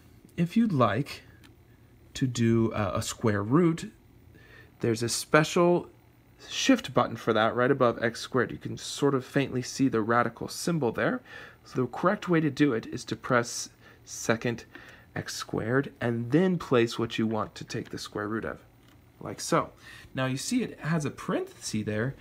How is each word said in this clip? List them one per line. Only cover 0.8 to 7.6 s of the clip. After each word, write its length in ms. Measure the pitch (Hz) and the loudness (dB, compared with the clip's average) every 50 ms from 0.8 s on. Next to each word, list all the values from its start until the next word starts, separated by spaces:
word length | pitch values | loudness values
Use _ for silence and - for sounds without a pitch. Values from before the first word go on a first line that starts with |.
| 120 104 98 123 147 - - - - - - - - - - _ _ _ - _ _ - - - - - - | 4 4 4 2 -2 -4 -6 -14 -16 -20 -20 -20 -20 -20 -20 _ _ _ -20 _ _ -20 -20 -20 -20 -16 -6
to 120 | - 135 | -2 -2
do, 460 | 127 120 117 117 113 113 113 110 110 | -2 0 2 4 4 4 4 4 2
uh, 220 | - 101 104 92 - | 0 0 -2 -2 -2
a 60 | - | -2
square 420 | 113 - - - - 110 104 101 101 | -4 -4 -4 -2 0 0 2 0 2
root, 480 | 107 131 165 180 165 165 165 196 214 - - - - - - - - - - - - - - - - - - | 2 4 4 6 4 2 0 -4 -12 -14 -18 -20 -20 -20 -20 -20 -20 -20 -20 -20 -20 -20 -20 -20 -20 -10 -4
there's 240 | - 120 113 110 117 | 0 0 0 0 0
a 60 | 117 | -2
special 800 | - - - - - 151 160 - - 185 175 175 175 165 - - - _ _ _ _ _ _ _ _ - - - | -4 -4 -2 2 4 4 4 4 2 2 4 4 4 2 0 -4 -12 _ _ _ _ _ _ _ _ -20 -16 -10
shift 460 | - - - - 269 220 - - 123 | -6 0 4 4 4 4 2 0 2
button 240 | 123 120 - 117 113 | 2 2 2 0 -4
for 160 | - 117 110 | 0 2 4
that 200 | 107 110 113 95 | 4 4 2 2
right 160 | 120 | 2